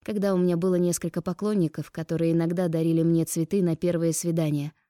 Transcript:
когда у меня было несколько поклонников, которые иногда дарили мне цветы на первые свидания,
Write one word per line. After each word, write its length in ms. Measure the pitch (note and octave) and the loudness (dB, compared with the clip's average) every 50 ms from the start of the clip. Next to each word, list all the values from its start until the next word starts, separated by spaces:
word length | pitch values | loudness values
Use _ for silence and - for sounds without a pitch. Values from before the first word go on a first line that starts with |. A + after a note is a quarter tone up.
| - | -10
когда 300 | - G#3 G#3 G3 G3 F#3+ | -6 -4 -2 0 2 2
у 40 | F3+ | 2
меня 180 | F3+ F3+ E3+ | 2 2 2
было 200 | E3+ F#3 F#3 F3+ | 2 2 2 2
несколько 460 | F3 F3 F3 E3+ - - E3 - F3 | 2 2 0 0 -2 -6 -6 -6 -6
поклонников, 680 | - F#3 E3+ - G3+ G#3+ G#3+ F#3+ E3 D3+ - D#3 D3 - | -6 -6 -6 -4 -4 -2 0 0 0 -2 -2 -8 -12 -10
которые 420 | - E3 D#3 - E3 D#3+ E3 E3 | -10 -10 -6 -4 -2 0 2 2
иногда 360 | E3 E3 E3 E3+ F3 F#3+ F3+ E3 | 2 2 0 0 0 -2 -2 0
дарили 340 | D#3+ D#3+ E3 E3 D#3+ E3 | 0 0 0 2 2 2
мне 220 | E3 E3 E3 E3 D#3 | 4 4 2 2 2
цветы 380 | - - E3+ D#3+ - G3 G3+ | 0 -2 -4 -2 0 0 0
на 140 | F3 E3 D#3+ | 2 0 0
первые 360 | - F3 F3 F3 D#3+ E3+ E3 | 0 -2 -2 0 0 0 0
свидания, 600 | D#3 - - E3+ E3 E3+ D#3+ D3+ D3 C#3+ C#3+ D3+ _ _ _ | -2 -2 -2 -2 0 0 0 0 0 -2 -4 -6 _ _ _